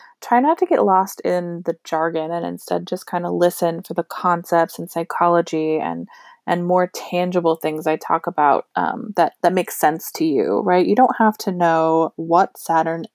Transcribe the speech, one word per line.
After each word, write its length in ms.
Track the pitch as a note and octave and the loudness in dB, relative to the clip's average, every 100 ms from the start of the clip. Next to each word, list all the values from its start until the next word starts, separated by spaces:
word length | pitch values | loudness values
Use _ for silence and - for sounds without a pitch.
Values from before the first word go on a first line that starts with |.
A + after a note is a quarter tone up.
| - _ | -20 _
try 200 | - A#3+ | 0 2
not 180 | C#4 E4 | 4 2
to 80 | F4 | 2
get 180 | D#4+ | 2
lost 360 | G#3 F#3 F#3+ - | 4 4 2 -4
in 420 | - F3+ F3 E3+ | -2 -2 -2 -6
the 140 | F3 E3+ | -6 -6
jargon 480 | - D#3+ E3 E3 D#3+ | -6 -2 -2 -2 -4
and 140 | E3+ | -4
instead 420 | E3+ - - F3 F3 | -6 -8 -4 -4 -4
just 220 | F#3 - | -8 -6
kinda 220 | F3+ F3 | -6 -4
listen 520 | F3 F3 - E3+ E3 | 2 2 2 -2 -2
for 120 | - | -6
the 100 | F#3 | -6
concepts 760 | E3 - F3+ E3+ F3 E3+ E3 - | -6 -4 0 0 2 2 2 -2
and 120 | E3+ | -10
psychology 880 | E3+ E3 - F3 F3 E3+ D#3+ D#3 D#3 | -8 -6 0 4 4 2 -2 -2 -2
and, 300 | - - F#3+ - - - - | -4 -6 -10 -16 -20 -12 -4
and 160 | F3 | -2
more 220 | F3 F3+ F3+ | 0 0 0
tangible 680 | - - F3 F3+ F3+ E3+ E3 | -4 -6 -4 -2 0 0 0
things 320 | D#3+ D#3 E3 | -2 -4 -2
I 80 | D#3+ | -4
talk 320 | - E3 - | 0 -2 -2
about, 380 | - D3 C3+ - - | 2 4 2 0 -4
um, 360 | E3+ - G#3+ G3+ | -4 -4 -6 -2
that, 180 | E3 - | -2 0
that 100 | E3+ | 0
make 180 | F#3 - | 0 -2
sense 420 | - D#3 D#3+ - | 0 0 0 -6
to 120 | - | -2
you, 360 | D#3+ C3+ D2+ - | 0 2 2 0
right? 260 | G#3 F3+ F#3 | 2 2 4
You 80 | |
don't 220 | G#3+ C4 - | 4 4 4
have 180 | A3 G#3+ | 0 0
to 120 | - | -4
know 640 | F3+ E3+ E3 D#3+ D#3+ D#3+ | 0 2 2 2 2 0
what 420 | - E3 E3+ G3 - | -2 0 2 2 -2
Saturn 500 | - E3 D#3+ E3 D#3+ | -2 0 0 -4 -6